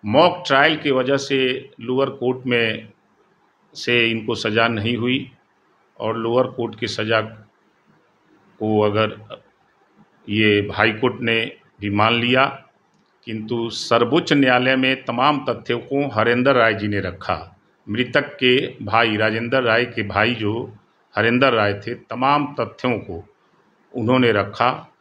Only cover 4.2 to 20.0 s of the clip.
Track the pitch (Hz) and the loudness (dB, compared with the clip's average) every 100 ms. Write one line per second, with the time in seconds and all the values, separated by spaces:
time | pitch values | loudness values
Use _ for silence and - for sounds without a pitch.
4.2 | 110 113 113 107 117 113 104 120 120 131 | -6 -4 -2 0 0 0 -2 -2 -2 -4
5.2 | 135 _ _ _ _ _ _ _ 110 113 | -6 _ _ _ _ _ _ _ -6 -4
6.2 | 113 120 123 - 117 - 113 - 107 110 | -2 0 -2 -4 -8 -6 -8 -6 -2 -2
7.2 | 107 - - _ _ _ _ _ _ _ | -2 -12 -20 _ _ _ _ _ _ _
8.2 | _ _ _ _ 107 107 104 104 107 - | _ _ _ _ 0 2 2 2 -2 -4
9.2 | - - _ _ _ _ _ _ _ _ | -16 -20 _ _ _ _ _ _ _ _
10.2 | - 104 107 104 101 - 110 107 123 110 | -4 2 4 4 2 0 0 2 -2 -2
11.2 | 117 113 113 - _ _ 104 101 110 120 | -2 -2 -2 -10 _ _ -4 2 2 2
12.2 | 120 127 131 - _ _ _ _ _ _ | 2 2 2 -2 _ _ _ _ _ _
13.2 | - 110 110 117 117 107 - 117 117 147 | -12 -10 -6 -6 -6 -8 0 2 4 0
14.2 | 170 147 131 123 127 131 131 131 - 117 | 2 2 4 4 2 2 0 -2 -4 0
15.2 | 135 147 139 113 - 120 113 139 143 107 | 0 0 -2 -6 -4 -6 -2 -4 -2 0
16.2 | 113 120 127 131 113 104 104 101 90 90 | 2 2 4 4 4 2 -2 -4 -4 -8
17.2 | - 85 78 - _ _ - 107 120 147 | -6 -6 -6 -20 _ _ -8 -4 0 0
18.2 | 135 - 127 127 135 - 104 113 117 104 | -2 -2 2 2 0 -8 -2 2 2 2
19.2 | 110 110 117 131 120 113 123 117 | 0 0 -2 0 2 0 0 -4